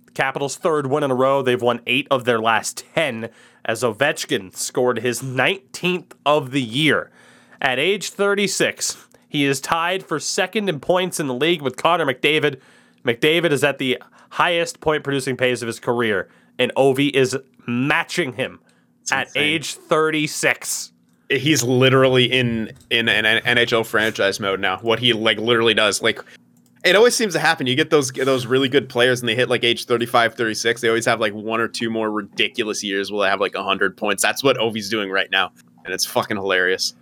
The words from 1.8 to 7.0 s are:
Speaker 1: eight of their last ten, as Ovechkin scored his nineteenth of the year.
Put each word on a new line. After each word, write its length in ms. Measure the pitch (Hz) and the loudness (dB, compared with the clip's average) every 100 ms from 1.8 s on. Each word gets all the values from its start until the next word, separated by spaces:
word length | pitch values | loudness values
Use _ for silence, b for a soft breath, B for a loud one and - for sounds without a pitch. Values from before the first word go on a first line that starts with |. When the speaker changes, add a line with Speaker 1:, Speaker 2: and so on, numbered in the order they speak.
| 120 | -2
Speaker 1:
eight 200 | 127 147 | -4 0
of 140 | 135 117 | -2 0
their 140 | 117 | 0
last 440 | 113 110 - - - | 2 0 0 -10 -8
ten, 360 | - 151 113 113 b b b - | -4 -4 -4 -12 b b b -6
as 160 | 110 | -2
Ovechkin 720 | 120 104 143 160 - 123 92 - | -2 0 -2 -2 -4 -4 -4 -10
scored 440 | - - 123 117 | -6 0 0 0
his 240 | 123 117 | -2 -4
nineteenth 880 | 131 127 131 196 - - 175 180 - - 143 | -4 0 0 0 -8 -6 -4 -4 -8 -4 0
of 260 | 151 131 | 2 0
the 100 | 139 | -4
year. 500 | 117 120 156 101 | -2 0 2 2